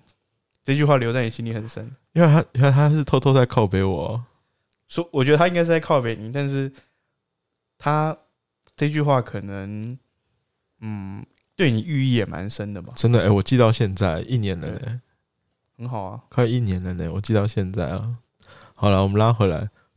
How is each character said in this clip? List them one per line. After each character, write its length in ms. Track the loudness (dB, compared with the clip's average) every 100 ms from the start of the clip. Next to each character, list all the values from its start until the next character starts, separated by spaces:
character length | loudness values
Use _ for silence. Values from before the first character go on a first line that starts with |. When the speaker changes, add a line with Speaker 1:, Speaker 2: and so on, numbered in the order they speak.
| _ _ _ _ _ _
Speaker 1:
这 100 | -4
句 120 | 0 4
话 100 | 4
留 160 | 2
在 140 | -2 -4
你 40 |
心 160 | -4 -8
里 80 |
很 140 | -8 -10
深。 260 | -14 -16 -18 _
Speaker 2:
因 80 | 2
为 60 | 6
他， 160 | 6 2
因 80 | 2
为 100 | 4
他 180 | 6 4
是 140 | 2
偷 160 | 2 2
偷 140 | 4
在 120 | 4 4
靠 220 | 2 2
北 160 | 2
我。 400 | 0 -2 -4 -8 -10 _ _ _ _ _ _
Speaker 1:
说， 180 | -8 -4
我 100 | 0
觉 120 | 4
得 40 | 4
他 120 | 4
应 40 |
该 120 | 2 2
是 0 |
在 160 | 0
靠 180 | 2 0
北 160 | 0 -6
你， 160 | -8
但 160 | -6 -4
是 240 | -4 -6 -8 _ _ _ _ _ _ _ _ _ _
他 400 | -2 0 -2 -6 _ _ _ _ _
这 140 | -4 -2
句 140 | 0
话 200 | 2 2
可 200 | 0 -8
能， 580 | -10 -10 -10 -10 -10 -14 _ _ _ _ _ _ _ _
嗯， 460 | -10 -10 -10 -14 -16 _ _ -2
对 120 | 0
你 140 | 0
寓 220 | -2 -2 0
意 80 |
也 120 | 0 0
蛮 240 | -6 -10
深 240 | -8 -10
的 80 | -10
吧。 120 | -14 -2
Speaker 2:
真 160 | 2
的， 100 | 4
哎， 80 | 4
我 140 | 2
记 140 | 2 4
到 120 | 4
现 240 | 4 -2
在， 280 | 0 -2 -2
一 160 | -4 -4
年 200 | -2 -4
了 80 | -6
呢。 80 | -8
Speaker 1:
对。 200 | -10 -12 _ _ _ _ _ _ _ _
很 120 | -10
好 140 | -8
啊。 200 | -10 -12 _
Speaker 2:
快 160 | 0 2
一 160 | 2
年 200 | 0 -2
了 120 | -4
呢， 180 | -6 -6
我 60 | -6
记 140 | 0
到 120 | 0 0
现 240 | -2 -4
在 160 | -4 -4
啊。 260 | -4 -6 -10 _ _ _ -20 -20 -2
好 140 | 2
了， 140 | 4
我 60 | 2
们 100 | 2
拉 140 | 2
回 140 | 4 2
来。 220 | 0 -6 _ _